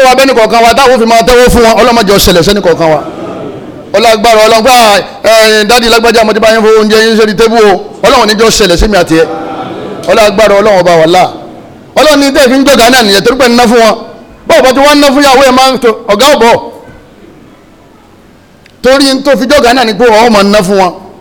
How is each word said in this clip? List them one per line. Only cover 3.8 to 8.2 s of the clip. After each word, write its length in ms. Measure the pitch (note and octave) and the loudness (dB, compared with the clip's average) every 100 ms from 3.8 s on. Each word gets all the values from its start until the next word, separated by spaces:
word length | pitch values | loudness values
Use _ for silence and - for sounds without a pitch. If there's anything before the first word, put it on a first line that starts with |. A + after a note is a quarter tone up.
| - | -6
Ọlágbára 460 | - A#3 A3 A3+ A3 A3 | -2 0 0 2 2 2
Ọlọ́run 180 | A3+ | 2
pé, 80 | A3+ | 2
"Ah, 260 | B3 A3+ G3+ - - | 2 2 0 -4 -6
eh, 400 | G3+ A3 A3 G#3+ G#3 | 0 2 2 0 0
dádì 220 | A#3+ A#3 | 0 0
lágbájá, 340 | A3+ A#3 A3+ G#3+ | 0 0 0 0
mo 80 | |
ti 60 | G#3+ | 0
bá 100 | A3 | 0
yín 100 | A3+ | 0
fowó 180 | G#3+ A3 | 2 2
oúnjẹ 160 | G#3+ A3 A3 | 2 0 0
yín 120 | A3 | 0
sórí 160 | G#3+ G#3 | 0 0
tébù 200 | A3+ A#3 | 0 2
o." 160 | G#3 F#3 - - | 2 0 -6 -4
Ọlọ́run 240 | G3+ C4+ | -2 0